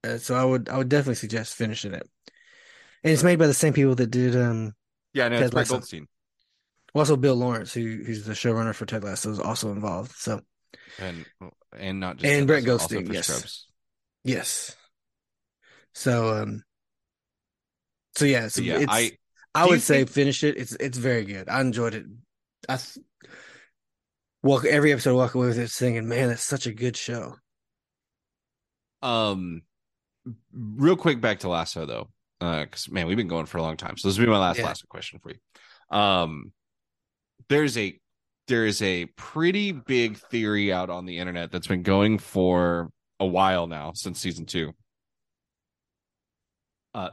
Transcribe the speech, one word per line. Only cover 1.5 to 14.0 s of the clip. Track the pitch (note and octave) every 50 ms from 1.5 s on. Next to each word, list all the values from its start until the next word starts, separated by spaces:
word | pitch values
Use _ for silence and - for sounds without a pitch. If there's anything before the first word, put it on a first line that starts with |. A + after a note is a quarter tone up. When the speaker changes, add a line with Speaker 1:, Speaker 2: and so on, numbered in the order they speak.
| -
Speaker 1:
finishing | - A#2 A2 A2 - - G2+ F#2+
it. | - - _ _ _ _ - _ _ _ _ _ _ _ - - - - _ _ _ -
And | D#3+
it's | D#3+ - D#3+
made | F3 F3 D#3
by | D#3+
the | D3 C3
same | - - D#3 -
people | D3 C#3 C3+ B2+
that | B2 B2+ A2+
did, | A#2 B2 B2 B2+ A#2+
um, | B2 A#2+ A#2+ A2+ A2 A2 G#2+ G#2+ _ _ _ _ _ _ _ _
Speaker 2:
Yeah, | C3+ B2
I | A#2
know, | A#2+
Speaker 1:
Ted | A#2 B2+
Speaker 2:
it's | B2 B2
Brett | - -
Speaker 1:
Lasso. | A2+ B2+
Speaker 2:
Goldstein. | B2 - - - D#2+ D2 _ _ _ _ _ _ _ _ _ _ _ _ _ _ _ _ - _
Speaker 1:
Also, | C#3+ D3+ C#3 D3+
Bill | C3 B2+ C#3+ C3
Lawrence, | A#2+ B2 B2 A#2+ A2 - - -
who, | A#2+ A#2 A2+ A2+ - -
who's | A#2 A2+ G#2+ G2+
the | G#2+ G#2+
showrunner | - - A#2+ A2+ A2+ A2+ A2+ G#2
for | - A2
Ted | - A#2 A2 G2+
Lasso, | G2+ F#2 - - A2
is | G#2+ G2+
also | - G2+ - - - G#2+
involved. | G2+ G#2 G#2+ G2+ E2+ F2+ G#2+ B2+ -
So | - - - - - - _ _ _ _ _ - _ - - - -
Speaker 2:
And, | F#2+ F#2 E2+ E2 D2+ - _ _ F#2 D#2+ _ _ _ _ -
and | A1+ G2 F#2+ F#2+ F#2+
not | F#2 F#2 D#2
just | B1+ - C#3+
Speaker 1:
and | C#3+ C#3+
Speaker 2:
Ted | C#3+
Speaker 1:
Brett | C3+ D#3 D3 B2
Speaker 2:
Lasso, | B2
also | B2 A#2 - - A2+
Speaker 1:
Goldstein, | G#2 F2+
Speaker 2:
for | F#2+ G#2+
Speaker 1:
yes. | F2+ -
Speaker 2:
Scrubs. | - C#2+ B1 - - - - - _ _ _ _ _ _ _